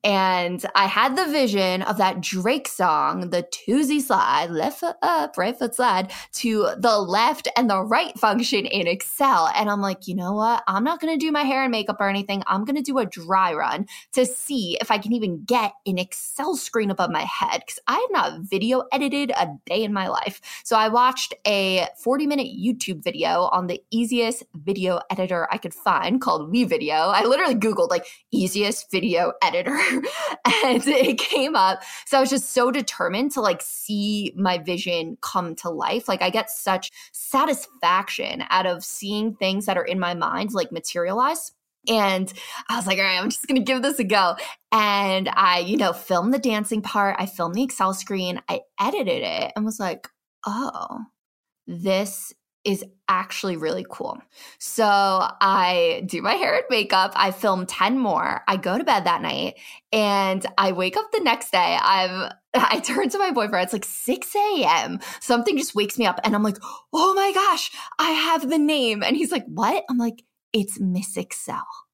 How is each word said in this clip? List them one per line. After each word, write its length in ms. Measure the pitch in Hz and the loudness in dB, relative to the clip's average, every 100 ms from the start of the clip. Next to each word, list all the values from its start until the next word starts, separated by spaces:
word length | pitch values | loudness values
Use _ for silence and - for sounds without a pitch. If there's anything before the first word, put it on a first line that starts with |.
And 600 | 208 196 190 185 175 180 - 202 | 2 4 4 2 0 -4 0 2
I 100 | 196 | 4
had 300 | 202 254 269 | 4 2 2
the 100 | 349 | 0
vision 560 | 294 247 202 185 185 | 2 2 2 2 0
of 160 | 190 208 | -2 2
that 220 | 190 185 | 2 0
Drake 480 | - 185 190 285 - | -4 -2 0 0 -4
song, 640 | - 180 151 143 180 180 | 0 2 4 2 -2 -2
the 120 | 175 | -4
twosie 580 | 175 - - 254 277 294 | -4 -10 0 2 4 0
slide, 500 | 262 214 98 139 247 | 2 2 4 2 0
left 280 | 165 208 285 | 0 -2 -2
foot 160 | 339 - | -6 -2
up, 340 | - 330 302 - | 0 2 0 -2
right 220 | 185 254 | -2 0
foot 160 | 240 | -4
slide, 380 | - 247 190 190 - - | 0 2 2 0 -8 -12
to 340 | - 233 214 208 - | -4 0 2 0 2
the 200 | 233 214 | 2 4
left 500 | 185 196 240 302 - - | 2 2 2 0 -2 2
and 120 | 240 | 2
the 140 | 196 | 2
right 340 | 202 247 339 - | 2 0 0 0
function 500 | 214 196 233 214 - | 2 2 2 0 0
in 200 | 196 170 | 0 0
Excel. 640 | 202 - - 277 196 - | -2 -6 0 4 4 4
And 140 | - 208 | 2 0
I'm 120 | 202 | 0
like, 260 | 196 190 - | -2 -4 -6
"You 80 | |
know 180 | 185 180 | -4 -2
what? 280 | 208 220 240 - | 0 0 0 0
I'm 160 | 190 | 0
not 160 | 254 330 | 0 -2
gonna 160 | 320 320 | -2 -2
do 160 | 320 | 0
my 100 | 302 | 0
hair 200 | 277 269 | 0 0
and 100 | 269 | 0
makeup 240 | 226 202 202 | 0 -2 0
or 100 | 202 | 0
anything. 360 | 196 202 196 - | 0 -2 -4 0
I'm 180 | 190 | -2
gonna 180 | 214 285 | 0 -2
do 160 | 262 269 | 0 0
a 80 | 196 | -2
dry 460 | - 165 190 185 | -6 0 2 4
run 340 | 151 139 151 202 - - | 2 -2 -2 -6 -10 -4
to 120 | - | 0
see 540 | 254 254 - 277 180 - | 0 0 -4 -4 -2 -4
if 120 | 226 | 0
I 60 | 214 | 0
can 140 | 208 | 0
even 320 | 240 208 165 | -2 -2 -4
get 280 | 190 240 208 - - | 0 0 0 -4 -4
an 120 | 180 | -4
Excel 560 | 185 - - - 302 | -4 -8 -10 -6 -4
screen 380 | 311 - 233 208 | -4 -2 -2 -2
above 180 | 196 190 | 0 0
my 140 | 156 | 0
head," 400 | - - - - - | -4 -4 -2 -4 -6
'cause 140 | - - | -6 -2
I 60 | |
had 160 | 294 508 | 0 0
not 280 | 370 156 156 | 0 0 -4
video 420 | 196 190 220 254 247 | -4 -2 2 0 0
edited 400 | 269 277 285 277 | -2 0 -2 -2
a 160 | - 175 147 - | 0 -2 -4 -4
day 160 | 185 | -2
in 100 | 214 | -2
my 140 | 202 185 | -2 -2
life. 340 | - - - - - | -4 -6 -10 -16 -14
So 140 | - 226 | 0 2
I 120 | 220 | 4
watched 460 | 233 247 254 - - | 4 2 0 -6 -4
a 440 | 208 202 190 185 175 - | 0 0 2 0 -2 -4
forty-minute 480 | 226 262 294 285 247 | -2 0 2 0 -4
YouTube 560 | - 208 247 - 165 | -2 -2 -2 -4 -4
video 460 | 175 160 160 170 180 | -6 -2 0 2 2
on 160 | 185 180 | 0 0
the 160 | 175 _ | -6 _
easiest 540 | 226 233 240 226 233 - | -2 0 2 0 -2 -10
video 460 | 160 151 196 185 175 - | -10 -4 0 0 0 -2
editor 380 | 190 185 180 - | -4 -2 0 -2
I 80 | - | -2
could 160 | 175 | -6
find 460 | - - 165 175 254 | -4 0 2 2 0
called 320 | - 160 151 | 0 -2 0
WeVideo. 600 | 226 247 160 151 156 170 | 2 2 0 0 2 4
I 120 | 196 | 4
literally 320 | 214 277 359 233 | 4 4 2 2
Googled, 340 | 220 202 170 | 2 2 2
like, 160 | 175 - - _ | 2 -2 -20 _
"easiest 580 | - 185 202 208 - - | 0 0 0 0 -2 -2
video 400 | 190 175 170 175 - | -2 2 2 0 2
editor," 380 | 180 170 185 294 - 262 | 0 2 -2 0 0 0
<laughs> 0 | 466 622 622 - 254 453 | -4 -4 -6 -2 0 2
and 220 | 269 240 277 | 2 2 2
it 300 | 285 269 240 | 2 2 2
came 380 | - 349 269 320 | -2 0 2 4
up. 260 | 190 190 - - | 4 2 -8 -16
So 140 | - 277 | 0 2
I 20 | |
was 80 | 262 | 4
just 240 | 269 - | 0 0
so 180 | - 247 | 2 2
determined 600 | 269 233 - 175 190 277 | 2 -4 -2 -2 0 -2
to, 80 | 277 | 2
like, 220 | 214 170 | 0 0
see 680 | - - - 208 208 208 196 - | -6 -10 -6 -2 0 -2 -4 0
my 220 | 190 180 | 0 0
vision 580 | 156 180 190 170 165 - | -2 -4 -2 -4 -4 -8
come 320 | - 190 175 160 | -6 -4 -4 -8
to 140 | 175 | -8
life. 360 | 156 143 214 233 | -4 -2 -2 -2
Like, 140 | 190 | -2
I 80 | 185 | 0
get 220 | 214 220 | 0 -4
such 400 | - - 185 - - - | -6 -2 -2 -4 -16 -20
satisfaction 1300 | - - 262 311 277 - - 170 185 196 - - - - | -14 -2 0 2 0 -4 -2 2 2 0 -6 -6 -6 0
out 160 | 185 185 | 2 2
of 180 | 175 | -2
seeing 500 | - - 202 208 220 202 | -6 -10 -6 -2 -2 -2
things 280 | 190 190 | -2 -2
that 140 | 202 185 | 0 -2
are 60 | |
in 140 | - 185 | 0 -2
my 140 | 175 | -2
mind, 400 | 175 160 175 202 | -2 -2 -2 -2
like, 180 | 202 160 | -4 -4
materialize. 840 | 165 - 175 175 202 269 330 - _ _ _ - | -6 -6 -4 -2 0 0 0 -8 _ _ _ 0
And 420 | 220 196 190 185 - - - - | 4 4 2 -2 -8 -14 -12 -6
I 80 | - | -4
was 100 | 185 | 0
like, 120 | 190 | 2
"All 60 | |
right, 140 | 190 185 | 2 2
I'm 120 | 214 | 0
just 180 | - - | -4 0
gonna 120 | 262 | 0
give 200 | 202 262 | 2 2
this 180 | 269 277 | 0 0
a 60 | |
go." 320 | 196 208 180 170 - - _ | 2 4 4 0 -8 -14 _
And 600 | 220 208 202 196 190 190 | 2 4 2 2 0 2
I, 280 | - 190 180 | 4 4 4
you 180 | 175 269 | 2 2
know, 160 | 190 | 2
filmed 400 | 175 - 180 202 | 0 0 0 2
the 40 | 269 | 2
dancing 440 | 254 214 214 214 | 2 0 0 -4
part. 340 | 202 208 202 - | -2 0 2 0
I 60 | |
filmed 300 | 190 - 170 | -6 -4 -4
the 80 | 185 | -2
Excel 320 | 262 - 190 | -4 0 0
screen. 480 | 190 - 196 180 175 - | 0 -4 -4 -4 -6 -6
I 100 | 170 - - | -6 -8 -4
edited 440 | 208 392 208 - | -2 0 -2 -2
it 300 | 95 80 - - | -2 -4 -4 -4
and 80 | |
was 160 | 214 214 | -4 -4
like, 280 | 190 160 - _ _ _ | -6 -6 -12 _ _ _
"Oh, 540 | - 214 269 - - - 220 _ _ _ _ _ - | -8 -6 -6 -8 -10 -12 -14 _ _ _ _ _ -14
this 680 | 175 190 190 202 - - - _ _ | -6 0 0 -2 -8 -14 -18 _ _
is 200 | 208 196 - _ - | -2 -2 -4 _ -2
actually 480 | 185 190 - 196 165 | -2 -2 -6 -4 -4
really 300 | 156 185 - | -4 -4 -8
cool." 300 | - - - _ - - - | -10 -10 -10 _ -20 -20 -14
So 260 | - - | -8 2
I 1160 | 214 202 196 190 - - 196 196 180 180 170 - 185 | 4 6 4 2 0 2 4 6 4 4 2 2 -4
do 140 | 170 | -2
my 140 | 196 | 0
hair 220 | 359 370 - | 2 2 0
and 80 | - | 2
makeup. 440 | 233 202 190 190 | 0 4 2 2
I 160 | - 196 | 2 0
film 340 | 185 214 185 | 2 0 0
ten 320 | 180 - 190 262 | -2 0 0 2
more. 460 | 226 160 175 - - | 0 0 0 -2 -2
I 80 | 190 | -2
go 200 | 175 208 | 0 -2
to 60 | |
bed 220 | 294 214 | 2 2
that 180 | 175 170 | 2 0
night 320 | 165 135 180 - - - _ | -2 -4 -6 -8 -20 -20 _
and 520 | 220 208 202 190 190 - - | 0 2 2 2 -2 -2 0
I 140 | 196 | 2
wake 240 | 185 185 381 | 2 0 -2
up 160 | 440 | -2
the 80 | 427 | 0
next 320 | 330 294 - | 2 0 0
day. 260 | 185 170 175 | 0 2 2
I'm, 520 | - 190 185 185 180 - | 4 2 2 -2 -6 -8
<laughs> 120 | _ | _
I 260 | - - - | 2 2 0
turn 280 | - 247 339 | -2 -2 -2
to 80 | 392 | 0
my 120 | 381 | 0
boyfriend. 320 | 247 208 190 | 0 0 0
It's, 100 | 185 | 0
like, 120 | 208 | -4
six 500 | - - - 370 - | -8 -8 -4 -4 -2
A 300 | 415 415 381 | -2 0 2
M. 340 | 175 160 - 196 - - | 2 2 0 -8 -10 -12
Something 360 | - 240 233 302 | 0 2 2 0
just 200 | - 202 | -2 -2
wakes 200 | 208 - | -2 0
me 100 | 214 | 0
up 120 | - | 2
and 100 | 220 | 0
I'm 80 | 208 | 2
like, 160 | 214 202 - - _ | 0 -2 -12 -18 _
"Oh 220 | 320 381 | 2 4
my 160 | 392 392 | 4 2
gosh, 380 | 370 403 330 - - - - | 2 2 0 -4 -10 -12 -2
I 100 | 320 | 0
have 400 | 320 320 320 262 | 2 2 0 2
the 80 | 320 | 2
name." 460 | 294 302 240 208 | 2 2 0 0
And 120 | - 269 | 0 0
he's 140 | 320 | 0
like, 160 | 339 - | -2 -4
"What?" 380 | 160 196 359 359 | -2 0 0 -2
I'm 100 | 247 | -2
like, 260 | 233 226 _ _ _ | -2 -4 _ _ _
"It's 280 | 220 196 - | -2 -2 -2
Miss 360 | 190 180 - 180 | -2 -2 -4 -8
Excel." 520 | 185 - - - - - _ | -8 -12 -8 -10 -10 -16 _